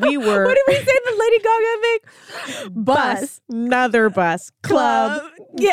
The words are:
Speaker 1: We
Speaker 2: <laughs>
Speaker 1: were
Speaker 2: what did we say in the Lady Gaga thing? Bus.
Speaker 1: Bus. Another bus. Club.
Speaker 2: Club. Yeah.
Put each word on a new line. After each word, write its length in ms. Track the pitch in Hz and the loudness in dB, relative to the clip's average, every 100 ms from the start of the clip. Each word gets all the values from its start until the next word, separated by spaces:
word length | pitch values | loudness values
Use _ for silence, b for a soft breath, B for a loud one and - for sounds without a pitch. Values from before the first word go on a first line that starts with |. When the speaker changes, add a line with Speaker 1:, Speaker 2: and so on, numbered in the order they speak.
Speaker 1:
We 140 | - 285 | -2 0
Speaker 2:
<laughs> 20 | |
Speaker 1:
were 260 | 214 - | 0 2
Speaker 2:
what 100 | 494 | 4
did 80 | 523 539 | 4 4
we 60 | |
say 180 | 554 523 | 2 2
in 100 | 523 494 | 0 0
the 120 | 427 | 0
Lady 200 | 453 453 | 2 2
Gaga 420 | 440 453 453 453 | 2 0 0 0
thing? 920 | 466 453 - - - - 277 - 196 185 | -2 -2 -6 -20 -18 -16 -12 -12 -10 -4
Bus. 360 | 214 285 247 196 | 0 2 0 -4
Speaker 1:
Bus. 200 | 277 - - | -6 -12 -12
Another 600 | 233 240 254 254 233 214 | -6 -2 0 2 2 2
bus. 420 | 190 170 170 - _ | 2 -2 -2 -8 _
Club. 600 | - 277 240 226 226 294 | -2 0 2 0 0 -4
Speaker 2:
Club. 100 | 311 339 - 262 | -10 -20 -14 -2
Yeah. 160 | 392 | 0